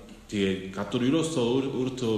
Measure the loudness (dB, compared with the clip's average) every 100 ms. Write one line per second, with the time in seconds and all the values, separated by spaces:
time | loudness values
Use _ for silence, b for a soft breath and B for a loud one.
0 | -16 -20 -6 0 2 0 -4 -6 -2 0
1 | 2 2 2 0 2 2 0 -2 -4 -2
2 | 0